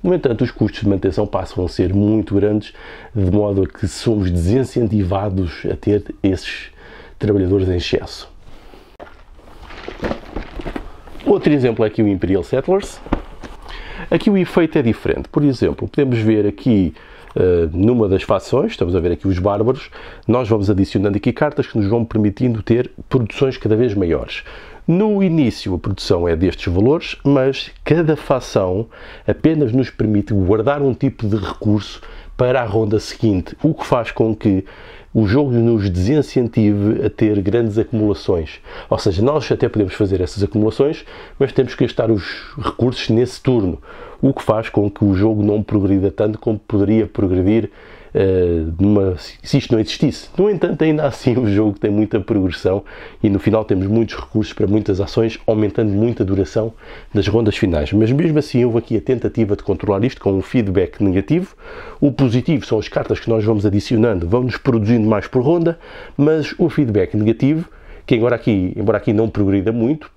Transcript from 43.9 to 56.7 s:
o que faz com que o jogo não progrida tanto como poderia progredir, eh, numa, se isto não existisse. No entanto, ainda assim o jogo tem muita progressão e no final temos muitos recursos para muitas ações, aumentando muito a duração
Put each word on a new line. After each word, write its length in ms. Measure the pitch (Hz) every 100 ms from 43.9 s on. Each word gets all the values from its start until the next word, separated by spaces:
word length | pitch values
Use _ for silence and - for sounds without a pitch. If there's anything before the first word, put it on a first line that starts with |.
| - - -
o 120 | 135
que 100 | 135
faz 260 | - 110 113
com 220 | - 104
que 140 | 101
o 100 | 104
jogo 280 | 95 107 107
não 200 | 104 104
progrida 480 | 101 104 98 98 98
tanto 280 | - 107 107
como 200 | - 107
poderia 480 | - 104 98 110 104
progredir, 640 | - 98 90 92 113 107 - - - -
eh, 500 | 101 98 92 90 82 80 82
numa, 360 | 101 104 95 87
se 400 | - - - 143
isto 140 | -
não 60 | 110
existisse. 500 | 107 - 135 - - -
No 120 | 202
entanto, 340 | 185 175 156
ainda 240 | 160 151 147
assim 300 | - - 117
o 80 | 110
jogo 320 | 101 110 98
tem 120 | 107
muita 280 | 101 107 110
progressão 640 | 95 107 95 - 95 98 - - - -
e 60 | 107
no 100 | 98
final 260 | - 110
temos 220 | 104 98 98
muitos 300 | 110 110 -
recursos 360 | - 107 104
para 140 | - 101
muitas 340 | 107 104 95
ações, 380 | 98 - 113 - -
aumentando 460 | 110 104 104 107
muito 300 | 98 117 117
a 40 | 95
duração 460 | 98 92 113 113